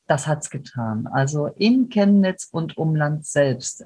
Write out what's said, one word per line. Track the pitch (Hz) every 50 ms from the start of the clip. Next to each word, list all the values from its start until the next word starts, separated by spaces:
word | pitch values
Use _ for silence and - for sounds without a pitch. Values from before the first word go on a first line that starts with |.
| _
das | - 156 143 -
hat's | 156 151 151 - -
getan. | - 127 - - - 120 117 110 110 110 117 -
Also | - 135 135 139 151 147 147
in | - - - 202 220 247 262 247 240
Chemnitz | - 208 202 202 202 202 196 185 180 - - -
und | - 165 160 156 -
Umland | - 160 160 156 151 151 147 151 151 -
selbst. | - - 147 143 135 123 127 - - - - -